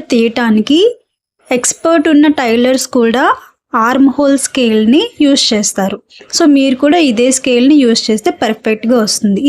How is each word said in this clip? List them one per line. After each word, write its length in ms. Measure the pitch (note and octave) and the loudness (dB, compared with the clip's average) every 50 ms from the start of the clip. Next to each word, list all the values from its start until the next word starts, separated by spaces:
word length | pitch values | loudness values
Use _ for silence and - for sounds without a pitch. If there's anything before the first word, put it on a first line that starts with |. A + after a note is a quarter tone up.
| D4+ - | 0 -2
తీయటానికి 680 | C4+ A#3 A#3 A#3 A#3 B3 A#3+ A3+ G#3+ G#3+ G#3+ - C#4+ E4 G4+ A#4+ A#4+ - _ _ _ _ _ _ _ _ _ - C4 | 0 0 0 0 -2 -2 -2 0 0 0 0 0 0 2 2 0 -2 -4 _ _ _ _ _ _ _ _ _ -4 -4
ఎక్స్పర్ట్ 500 | A#3+ B3 - - - - E4 E4 E4 D4+ E4+ D4+ | -4 -4 -4 -6 -4 -2 0 0 0 2 2 2
ఉన్న 120 | D4 D4+ D#4 D4 - | 2 2 2 0 0
టైలర్స్ 440 | C4 A#3 A3+ A#3+ A#3+ B3+ C4 B3+ - - - | -2 -2 0 0 0 0 0 -2 -4 -4 -2
కూడా 260 | B3+ A3+ A3+ A3 B3 D4 F#4+ B4+ - - - _ _ _ _ - A#3+ A3+ | 0 0 0 0 0 0 0 -2 -4 -8 -20 _ _ _ _ -4 -2 -2
ఆర్మ్ 240 | A#3 C4 C4+ C#4 C4+ B3+ | 0 2 2 2 2 2
హోల్ 200 | - C#4+ C#4 C#4 C4+ - | 0 0 0 0 -2 -2
స్కేల్‌ని 560 | - - C4+ B3 A3+ A3 A3 A3 A3 B3+ E4 A4+ A#4+ - - D4+ | -4 -4 -2 -2 0 0 0 2 2 2 2 0 -2 -2 0 0
యూజ్ 200 | C#4 C#4 C4 - - | 2 2 0 0 -2
చేస్తారు. 460 | A3+ G#3 G#3 - - - F#3+ G3 G#3 A3 _ _ _ - - - - | -2 -2 -2 -4 -4 -4 -4 -4 -6 -8 _ _ _ -20 -16 -8 -4
So, 80 | - E4+ D4+ C#4+ | 0 2 2 4
మీరు 200 | C#4 C4+ C4+ B3+ B3+ C#4+ | 2 2 0 0 0 0
కూడా 140 | D4 D#4 F4+ D#4+ C4+ | 2 2 2 2 0
ఇదే 180 | G#3+ A3 A#3+ C4 B3 | 0 0 0 0 0
స్కేల్‌ని 380 | - - C4+ B3 A#3+ B3 C#4 D#4 D4 C4 | -2 -2 -2 0 2 2 4 4 4 4
యూజ్ 180 | A#3 A3+ - - | 2 0 0 -2
చేస్తే 220 | - G#3+ G#3+ - F4+ F4 - | -2 -4 -2 -2 -4 -4 -2
పర్ఫెక్ట్గా 560 | B3+ A3 A3+ - - A3+ A3 G#3+ - A3+ B3+ B3 G#3+ | -4 -4 -4 -4 -4 -4 -4 -4 -2 -2 0 0 0
వస్తుంది. 340 | G3+ - - - G3+ G3 G3 C4+ | -2 -4 -2 -2 -2 -2 0 0